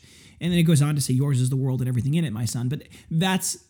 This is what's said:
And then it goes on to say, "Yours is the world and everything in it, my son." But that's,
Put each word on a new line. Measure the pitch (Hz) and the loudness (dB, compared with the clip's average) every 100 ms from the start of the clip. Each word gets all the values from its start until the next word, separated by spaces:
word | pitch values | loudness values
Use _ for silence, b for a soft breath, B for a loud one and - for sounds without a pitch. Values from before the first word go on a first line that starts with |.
| B B B B | B B B B
And | 165 | 0
then | 175 | 2
it | |
goes | 165 151 | 4 4
on | 147 | 4
to | 147 | 0
say, | 135 | 0
"Yours | 127 143 127 | 0 2 0
is | 127 | 0
the | 135 | 0
world | 135 127 | -2 -2
and | 127 | -2
everything | 120 131 | -2 0
in | 165 | -2
it, | 156 | -2
my | 107 117 | -4 -4
son." | 123 123 | -4 -4
But | 147 - B B | -6 -10 B B
that's, | 160 190 185 - - | -2 0 -2 -4 -10